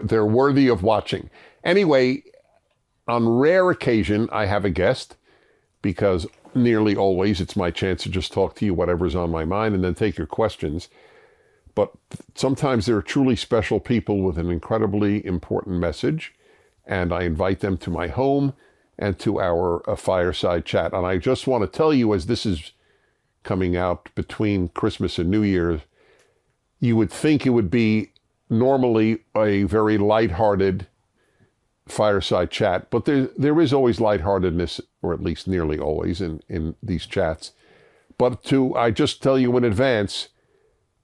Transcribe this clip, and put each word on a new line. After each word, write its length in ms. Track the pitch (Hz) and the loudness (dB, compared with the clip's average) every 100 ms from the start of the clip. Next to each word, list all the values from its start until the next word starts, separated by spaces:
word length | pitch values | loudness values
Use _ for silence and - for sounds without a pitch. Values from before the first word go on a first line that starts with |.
they're 220 | 104 113 107 | 0 0 2
worthy 420 | 113 139 139 135 | 4 4 4 4
of 160 | 107 | 4
watching. 460 | 95 104 - 95 - - - _ | 2 0 -2 -8 -8 -20 -20 _
Anyway, 600 | - 185 196 139 127 139 - _ _ _ _ _ _ _ - | 0 2 4 4 4 0 -8 _ _ _ _ _ _ _ -4
on 220 | 120 113 | 0 2
rare 400 | 117 143 185 185 | 4 4 4 2
occasion, 580 | 170 - 113 87 104 113 | 2 2 2 2 0 0
I 180 | 104 104 | -2 -2
have 180 | 101 98 | 0 -2
a 40 | |
guest 460 | 85 90 135 - - _ _ _ _ _ _ | 0 0 0 -6 -20 _ _ _ _ _ _
because 460 | 101 85 104 90 78 _ - | -4 0 0 0 -4 _ -8
nearly 440 | 131 120 110 107 101 | 0 2 2 2 2
always 420 | 98 92 98 95 | 2 2 0 0
it's 160 | 90 - | -2 -2
my 160 | 87 | -2
chance 320 | 85 98 90 | -2 -2 -4
to 60 | - | -4
just 240 | 92 - | -6 -4
talk 220 | - 95 - | -2 -2 -2
to 100 | 107 | -2
you 80 | |
whatever's 420 | 85 87 87 87 85 | 0 0 0 0 -2
on 160 | 87 | -2
my 140 | 82 80 | -2 -2
mind 280 | 98 110 | -2 0
and 120 | 98 92 | 0 0
then 100 | 85 | 0
take 220 | 107 85 | -2 -4
your 100 | 80 | -8
questions. 640 | - 113 - 80 76 - _ - - _ _ _ _ _ - | -2 -2 -2 -6 -6 -10 _ -20 -20 _ _ _ _ _ -2
But 180 | 101 - _ - - - | -2 -4 _ -20 -18 -4
sometimes 520 | 131 139 147 127 101 | -2 0 0 0 2
there 100 | 107 | 0
are 40 | |
truly 360 | - 143 131 117 | 0 0 2 0
special 420 | - 117 - 107 | 0 0 0 -2
people 420 | - 117 - 104 | 0 -2 0 -2
with 160 | 95 85 | 0 -2
an 140 | 85 | -2
incredibly 760 | 85 - 110 110 101 104 104 95 | -4 -2 -2 0 0 0 0 -2
important 520 | 90 - 107 - 90 | -6 -4 -6 -4 -4
message, 580 | 87 76 127 160 - _ _ _ _ _ - | -2 -2 -4 -4 -8 _ _ _ _ _ -6
and 280 | 95 87 | -2 -2
I 100 | 87 | -2
invite 380 | 90 80 92 95 | -2 0 -2 -2
them 160 | 104 92 | -2 -4
to 120 | - | -4
my 200 | 80 85 | -6 -4
home 420 | 76 135 143 139 139 _ _ _ - | -2 0 2 0 -4 _ _ _ -6
and 160 | 101 90 | -4 -2
to 220 | - 101 | -2 -2
our, 500 | 92 85 90 85 - | 0 0 0 -2 -4
uh, 60 | 104 | -6
fireside 680 | - 92 90 90 95 87 - | -2 0 0 0 -2 -2 -2
chat. 260 | 101 85 | -2 -2
And 140 | 95 90 | -2 -2
I 100 | 92 | -2
just 320 | 131 131 - | 0 -2 0
want 160 | 123 | -2
to 140 | 98 - | -2 0
tell 160 | 160 | 2
you, 200 | 147 113 | 2 2
as 120 | 104 82 | 0 -2
this 200 | 120 113 | -4 -2
is 280 | 82 - _ _ _ _ _ _ _ | -4 -6 _ _ _ _ _ _ _
coming 340 | - 95 92 87 | -6 -2 0 0
out 320 | 90 87 - | -2 -4 -8
between 540 | - - - 107 101 87 | -10 -8 -4 0 0 -2
Christmas 500 | - 110 - 92 - | -2 -4 -2 -6 -4
and 140 | 85 | -2
New 100 | 107 | 0
Year's, 380 | 104 92 85 80 - _ _ _ _ _ _ _ _ - | 2 0 0 -4 -8 _ _ _ _ _ _ _ _ -4
you 160 | 120 113 | 0 2
would 120 | 104 | 0
think 360 | - 151 147 131 | 0 0 2 2
it 60 | |
would 200 | 120 95 | 2 2
be 400 | 120 113 110 - _ _ _ - | 2 2 0 -2 _ _ _ -4
normally 720 | 113 127 135 127 110 110 113 _ | 0 2 2 2 2 2 0 _
a 300 | - 107 98 | 0 2 2
very 340 | 98 107 107 107 | 2 2 2 2
lighthearted 880 | 104 107 113 85 110 101 98 92 - _ _ _ _ _ _ _ _ _ - | 2 2 2 2 2 2 0 0 -6 _ _ _ _ _ _ _ _ _ -12
fireside 640 | - 107 101 - 101 85 | 0 2 2 2 0 0
chat, 380 | - 104 90 - | 0 0 0 -2
but 160 | 117 131 | -4 0
there, 240 | 143 131 - | 0 0 0
there 240 | 139 151 | 2 4
is 100 | 156 | 4
always 300 | 139 127 98 | 4 2 2
lightheartedness, 800 | 110 104 90 98 90 85 87 - - _ | 2 0 0 0 0 0 -4 -6 -16 _
or 120 | 87 | -6
at 100 | 85 | -4
least 240 | 87 80 - | -4 -6 -4
nearly 320 | 92 80 76 | -2 -2 -2
always 400 | 71 78 85 87 | -4 -4 -4 -4
in, 220 | 87 78 - | -6 -8 -10
in 260 | 82 80 78 | -8 -6 -8
these 220 | - 85 - | -6 -6 -6
chats. 480 | - 85 80 - _ _ _ _ _ _ - | -4 -2 -4 -10 _ _ _ _ _ _ 0
But 260 | 123 123 - | 0 0 0
to, 280 | 135 131 - | 2 2 0
I 160 | 120 | 0
just 320 | 110 147 - | 0 -2 0
tell 160 | 139 135 | 2 2
you 160 | 123 123 | 4 2
in 80 | |
advance, 640 | 120 98 135 117 101 - - _ _ _ _ _ _ _ | 2 2 2 0 -2 -6 -12 _ _ _ _ _ _ _